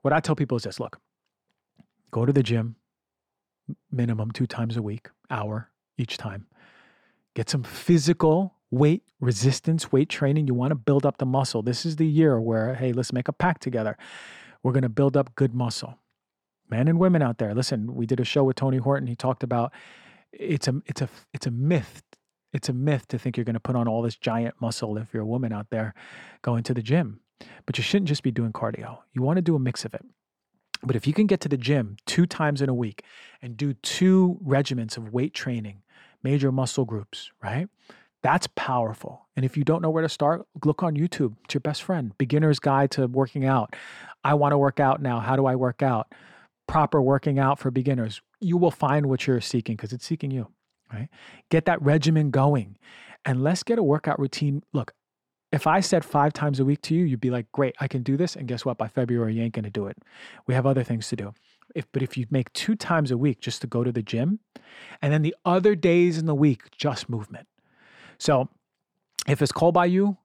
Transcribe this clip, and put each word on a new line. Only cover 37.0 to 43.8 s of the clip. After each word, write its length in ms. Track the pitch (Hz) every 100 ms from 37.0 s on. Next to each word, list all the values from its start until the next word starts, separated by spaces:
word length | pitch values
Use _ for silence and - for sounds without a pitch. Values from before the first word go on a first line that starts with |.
| 101 - - _
right? 240 | 98 123 190 _ - - _ _
That's 240 | 127 160 -
powerful. 720 | - - 127 113 110 - - _
And 100 | -
if 120 | 131 151
you 60 |
don't 180 | 143 165
know 80 | 165
where 120 | 160
to 80 | 160
start, 380 | - 147 170 - 156
look 160 | 151 151
on 140 | 175
YouTube. 400 | 143 175 - 127 107
It's 100 | -
your 80 | 143
best 220 | 151 147
friend. 340 | - 175 120 -
Beginner's 400 | 127 147 156 143
Guide 320 | 143 135 139
to 140 | - 131
Working 380 | 127 135 143
Out. 300 | 135 131 107 -